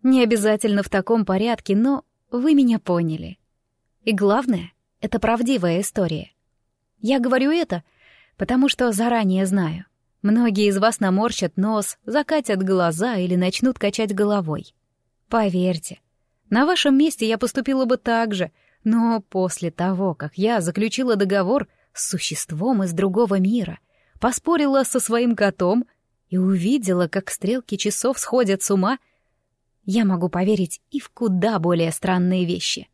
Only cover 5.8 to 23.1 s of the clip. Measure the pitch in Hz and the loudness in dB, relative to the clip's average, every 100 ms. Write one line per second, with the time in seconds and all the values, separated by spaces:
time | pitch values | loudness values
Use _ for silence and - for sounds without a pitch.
5.8 | 202 - 180 156 170 _ _ _ _ _ | -2 -2 -2 -2 -10 _ _ _ _ _
6.8 | _ _ 214 269 247 254 269 330 330 175 | _ _ -2 0 2 2 2 0 -2 -4
7.8 | - _ _ _ _ _ 190 254 269 - | -8 _ _ _ _ _ -2 2 2 2
8.8 | 247 202 233 233 202 185 190 196 170 165 | 0 0 0 2 2 0 0 0 -2 -4
9.8 | 190 _ _ _ 202 220 240 196 208 196 | -12 _ _ _ 0 2 2 2 2 4
10.8 | 214 226 196 190 226 - 175 - 202 220 | 2 2 0 2 0 -2 -4 -2 0 0
11.8 | 202 - - 247 294 311 - 196 190 190 | -4 -8 -4 -2 0 -2 -2 -2 0 2
12.8 | 175 160 226 220 180 180 180 185 254 254 | 0 0 -2 -2 0 0 0 0 -2 0
13.8 | 202 202 214 196 208 208 165 151 - _ | -4 -2 -4 0 0 0 -2 -6 -8 _
14.8 | _ _ _ _ _ - 208 180 185 170 | _ _ _ _ _ 0 0 0 0 -2
15.8 | - - _ _ _ _ _ 214 294 359 | -8 -16 _ _ _ _ _ 0 2 2
16.8 | 285 269 311 - 220 220 240 - 262 269 | 2 4 2 0 -2 0 -2 -2 -2 -2
17.8 | 254 247 - 226 226 196 175 _ _ _ | 0 0 0 -2 0 -4 -6 _ _ _
18.8 | 220 233 233 226 - 185 185 - 170 - | 0 2 2 0 -4 -4 -2 -2 -8 -4
19.8 | 180 185 196 160 151 - 208 233 170 175 | -2 -2 -2 -4 -10 -4 -2 0 -2 -2
20.8 | 214 - 254 214 196 202 180 269 - _ | -2 -2 -2 0 2 0 0 0 -2 _
21.8 | _ - - 180 - 156 - 151 214 240 | _ -8 -4 -4 -6 -6 -8 -4 -2 0
22.8 | 190 170 190 | 0 0 0